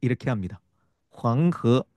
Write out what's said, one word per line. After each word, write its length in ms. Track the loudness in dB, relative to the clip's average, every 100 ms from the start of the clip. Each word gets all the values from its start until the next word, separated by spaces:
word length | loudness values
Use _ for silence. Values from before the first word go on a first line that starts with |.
이렇게 300 | -2 -2 -4
합니다. 300 | -4 -6 -10 _ _ _ _ _
황허. 720 | -6 -2 2 2 2 2 2 0